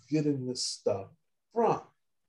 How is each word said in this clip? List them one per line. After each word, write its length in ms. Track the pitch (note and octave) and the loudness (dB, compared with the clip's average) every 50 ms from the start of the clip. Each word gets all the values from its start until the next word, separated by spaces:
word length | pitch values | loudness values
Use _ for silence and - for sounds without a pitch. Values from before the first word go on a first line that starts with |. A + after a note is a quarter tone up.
| - - | -6 -2
getting 360 | C#3+ D#3 D3 D3 C#3+ C3 B2+ | -2 0 2 0 0 -2 -4
this 200 | B2+ B2 - - | -6 -6 -6 -6
stuff 420 | - - - - A2 G2+ F#2+ F#2+ - - _ _ _ _ _ _ _ - | -6 -8 -4 -2 -2 -2 -2 -4 -10 -18 _ _ _ _ _ _ _ 0
from?" 280 | A#3 A3+ G3 D3+ - - - _ _ _ _ _ _ _ | 2 2 2 2 0 -4 -12 _ _ _ _ _ _ _